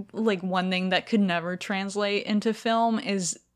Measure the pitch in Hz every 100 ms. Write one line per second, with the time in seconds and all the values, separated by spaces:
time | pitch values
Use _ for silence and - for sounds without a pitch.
0 | 202 - 220 190 185 185 185 185 185 185
1 | - 220 196 170 165 180 - 196 196 202
2 | 208 202 - 208 226 220 233 226 233 226
3 | - 196 170 - _